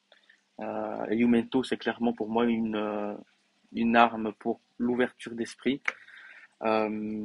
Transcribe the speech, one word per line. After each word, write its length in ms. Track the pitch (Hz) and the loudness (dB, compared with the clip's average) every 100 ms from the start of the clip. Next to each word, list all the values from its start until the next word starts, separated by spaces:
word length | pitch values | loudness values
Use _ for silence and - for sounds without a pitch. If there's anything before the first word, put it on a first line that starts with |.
| _ _ _ _ _ - | _ _ _ _ _ -12
Euh, 460 | 110 107 107 110 113 | -8 -6 -6 -4 -2
et 60 | 110 | 2
Youmento, 480 | 120 117 117 131 | 4 4 2 0
c'est 120 | 123 113 | -2 -2
clairement 360 | - 113 117 | -2 -2 -2
pour 160 | 117 107 | -2 -2
moi 160 | 113 | 2
une, 320 | 120 113 110 107 | 2 2 0 -2
euh, 380 | 107 104 104 104 - _ _ _ _ | -2 -4 -4 -8 -14 _ _ _ _
une 240 | 110 117 117 | -2 4 6
arme 360 | 117 113 110 101 | 6 4 -6 -4
pour 220 | 117 113 _ - | -4 -6 _ -4
l'ouverture 560 | 120 123 123 - - | -2 2 0 -2 -10
d'esprit. 480 | 117 113 - 123 139 - - - - - - - - | -8 -8 -4 -4 -4 -6 -10 -12 -20 -20 -20 -20 -6
Euh, 260 | 110 110 107 107 107 107 | 0 2 0 -2 -6 -6